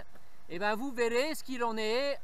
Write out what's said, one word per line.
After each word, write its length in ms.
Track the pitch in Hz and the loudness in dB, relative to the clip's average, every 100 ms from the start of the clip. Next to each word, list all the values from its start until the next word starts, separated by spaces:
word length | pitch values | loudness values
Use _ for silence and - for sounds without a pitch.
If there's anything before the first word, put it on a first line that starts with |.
| - - - - - | -2 -6 -6 -6 -6
eh 100 | 170 | 0
ben, 160 | 208 214 | 0 2
vous 160 | 277 | 0
verrez 420 | 240 233 233 294 | 2 2 4 2
ce 80 | 302 | 0
qu'il 200 | - 262 | -4 0
en 120 | 233 220 | 0 2
est. 420 | 214 240 285 277 | 2 2 0 -2